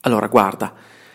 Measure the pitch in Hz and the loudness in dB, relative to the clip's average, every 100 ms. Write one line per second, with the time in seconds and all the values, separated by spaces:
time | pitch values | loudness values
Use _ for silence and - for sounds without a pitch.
0 | 127 110 107 120 98 95 107 - - - | -2 -2 2 2 2 -2 -10 -12 -20 -20
1 | - | -20